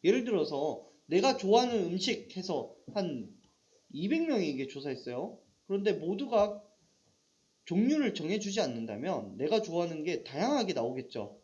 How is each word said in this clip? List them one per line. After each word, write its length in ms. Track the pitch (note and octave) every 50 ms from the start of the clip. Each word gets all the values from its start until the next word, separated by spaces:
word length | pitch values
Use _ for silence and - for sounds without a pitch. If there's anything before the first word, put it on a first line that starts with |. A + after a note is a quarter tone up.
| -
예를 200 | E3 A3 C4 A#3
들어서 600 | A#3+ A3 F3 D3+ - D3+ C#3 D3 D#3 A#2+ - - - - _ _
내가 300 | - D3+ F3+ G#3+ C4+ B3+
좋아하는 480 | - - F#3+ G#3 A#3+ B3+ B3 A#3+ A3+ F#3
음식 520 | E3 E3+ F#3+ - - A3+ - - - -
해서 380 | F#3 F3+ - F3 C3+ A2+ - - - _ - -
한 380 | G#3+ F#3+ E3+ D3 B2 G#2 F#2+ - - _ _ _ _ _ _ _ _ _ _ -
이백 340 | C#3+ E3+ G3+ D4 D#4+ E4
명에게 420 | E4 C#4+ A3+ F3+ D3+ C#3 C3 C3+ C3+
조사했어요. 680 | - C#3+ C3+ D3 C3 A#2+ - B2+ B2 B2+ D#3+ A3+ - - _ _ _ _ _
그런데 260 | _ G3 G3 G3+ G#3+ F3+
모두가 720 | D3+ D#3+ E3+ G3+ G3+ C#4 A#3+ A#3 G#3+ G#3 G#3 G#3 - - - _ _ _ _ _ _ _ _ _ _ _ _ _ _ _ _ _ _ _
종류를 480 | - E3+ F#3 A3 C4 D4+ D4+ C#4+ A3 -
정해주지 460 | - D#3 D#3 G3 G#3+ G3+ G3+ F#3+ A3
않는다면 760 | F#3+ C3+ A#2+ A#2 A2+ A2+ G#2+ G#2 C3 F3+ F3+ C3 G#2 G2 F#2+
내가 260 | G2+ C3 D3+ G3 A3 G#3+
좋아하는 400 | F3 E3 E3+ F3 E3+ E3 D#3 D3+
게 220 | E3+ E3+ - -
다양하게 480 | - C3+ C#3+ F#3+ B3 D4 C#4 A3+ F#3 E3+
나오겠죠. 680 | C#3 A2+ A#2+ B2+ C3 B2+ - - A#2+ G#2 G2+ - -